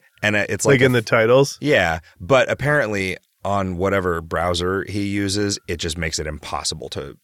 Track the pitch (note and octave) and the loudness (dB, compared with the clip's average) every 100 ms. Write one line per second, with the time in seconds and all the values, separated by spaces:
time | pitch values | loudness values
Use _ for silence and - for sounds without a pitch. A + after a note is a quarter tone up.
0 | - _ G#2+ G#2 - G2+ - C3+ C3 B2 | -6 _ 0 0 0 0 2 4 4 2
1 | A2 A#2+ A2+ B2+ C#3+ - C#3 B2 F2 E2 | 2 2 6 6 4 0 0 2 2 -2
2 | - _ F2+ C3 A#2+ A2 C#3 D3 A2 G#2 | -6 _ 2 2 4 0 0 0 0 -2
3 | F#2+ E2+ _ _ F#2+ G2+ F#2+ F2 G2 G2 | -2 -6 _ _ -4 -2 -2 0 0 2
4 | F#2 E2+ E2 E2+ F2 F2 F2+ F#2+ - G2+ | 0 -2 -2 -2 0 0 -2 -2 -4 -4
5 | G2+ G2+ G2 G2+ G2+ G2 - E2+ E2+ E2 | -4 -2 -2 -2 -2 -4 -6 -6 -6 -4
6 | D#2+ - D2+ D2+ - D2+ - D#2 C2 - | -4 -4 -6 -8 -8 -8 -6 -8 -10 -10
7 | C#2 - | -12 -16